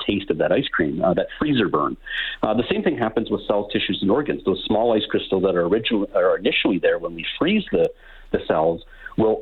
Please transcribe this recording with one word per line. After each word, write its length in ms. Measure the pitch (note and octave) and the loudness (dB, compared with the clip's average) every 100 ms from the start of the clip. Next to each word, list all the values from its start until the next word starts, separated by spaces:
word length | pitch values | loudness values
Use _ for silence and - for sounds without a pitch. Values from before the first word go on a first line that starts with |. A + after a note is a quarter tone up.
| - | 0
taste 220 | G2+ - | -2 0
of 100 | D#2 | 0
that 140 | D#2 | 2
ice 160 | G2 C#3 | 2 0
cream, 340 | - D2+ D2+ | 0 0 0
uh, 120 | F2 | 0
that 140 | F2 F#2 - | 2 -2 -2
freezer 300 | D3+ C3 F#2 | 0 2 2
burn. 280 | D2+ D2 - - - - - | 0 0 -4 -8 -8 -6 -4
Uh, 100 | A2+ | -2
the 120 | A2 A#2 | 0 0
same 120 | G#3 | 0
thing 160 | G3 C3 | 0 0
happens 320 | A2+ A#2 A2 | -2 -2 -2
with 160 | G#2 - | -4 0
cells, 260 | G#2 G#2 | -2 0
tissues, 280 | G#2+ - F#2+ | -2 -2 -2
and 80 | G2 | 2
organs. 340 | A#2+ D3 D2 | 2 0 -2
Those 180 | - F#2 - | -2 -2 0
small 260 | G#2+ A#2 | 0 2
ice 140 | G#2+ G#2+ | 2 0
crystals 360 | G2+ - F#2+ | -4 0 0
that 100 | F#2+ | 2
are 120 | F2 E2+ | 2 2
originally, 420 | G#2+ A#2+ A2 G2 | 2 0 -2 0
are 220 | G2 F#2 E2 | 2 2 2
initially 420 | G2+ - - F#2 | 0 0 0 2
there 200 | E2 E2+ | 2 0
when 160 | E2+ | -4
we 100 | E2 D#2+ - | -8 -8 -2
freeze 260 | D#3+ G#3+ - | 0 0 0
the, 180 | F#2 D#3+ - - - - | 0 0 -2 -20 -20 -6
the 80 | - - | -4 0
cells 360 | E2+ D#2+ E2+ - - - - | 2 2 0 -6 -18 -10 0
will 220 | A2 A2+ | 2 2